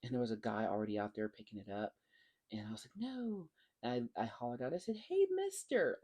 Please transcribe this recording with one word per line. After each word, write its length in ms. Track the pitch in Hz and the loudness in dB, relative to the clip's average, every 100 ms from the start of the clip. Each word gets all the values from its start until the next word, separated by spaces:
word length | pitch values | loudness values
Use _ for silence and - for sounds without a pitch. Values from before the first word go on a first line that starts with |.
and 100 | 127 | 0
there 80 | 123 | 0
was 100 | 120 | 2
a 40 | 110 | 2
guy 300 | 110 104 110 | 0 0 2
already 320 | 101 107 104 | 2 2 0
out 160 | 104 | 0
there 140 | 104 107 | 0 -4
picking 320 | - 107 107 | -4 -12 -12
it 120 | 95 | -6
up. 220 | 98 107 - _ _ _ _ _ | -4 -4 -6 _ _ _ _ _
And 140 | 110 214 | -8 -6
I 40 | |
was 120 | 226 - | -8 -10
like, 60 | 196 | -8
No. 520 | 240 262 240 208 160 _ _ _ | -6 -4 -4 -4 -6 _ _ _
And 260 | 117 123 120 - | -2 0 -2 -2
I, 60 | |
I 40 | 113 | -4
hollered 360 | - 120 123 | -2 -4 -2
out, 120 | 127 | -2
I 40 | 170 | -2
said, 180 | 185 220 | -2 -4
Hey, 300 | 220 381 392 370 392 | 0 4 6 6 0
mister 520 | 381 - 269 165 - | -4 0 4 4 2